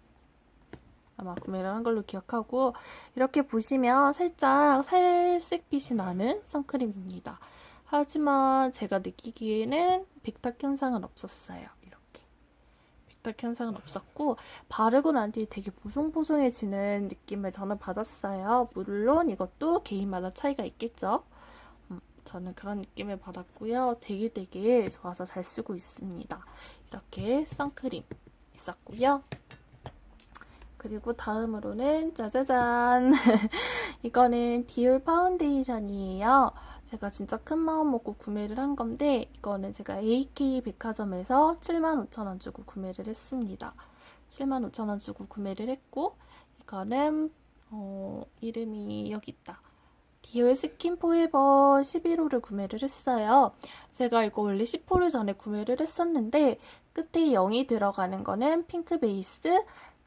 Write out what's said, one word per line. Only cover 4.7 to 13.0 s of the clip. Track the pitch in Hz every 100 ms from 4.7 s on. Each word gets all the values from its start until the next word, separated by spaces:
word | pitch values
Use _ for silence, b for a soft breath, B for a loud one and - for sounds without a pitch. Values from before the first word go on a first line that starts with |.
| 269
살색빛이 | 285 359 359 349 349 349 - 349 - 285 - 233
나는 | 185 180 226 415
선크림입니다. | - 294 277 269 226 196 185 180 - - B B B B -
하지만 | 294 294 311 294 277 269 269 262
제가 | - 202 196
느끼기에는 | 185 - 233 - 220 214 226 294 359 370 381 -
백탁 | - - 247 240
현상은 | 277 277 269 226
없었어요. | 185 - 190 - - 180 - -
이렇게 | 185 - _ - _ _ _ _ b b b _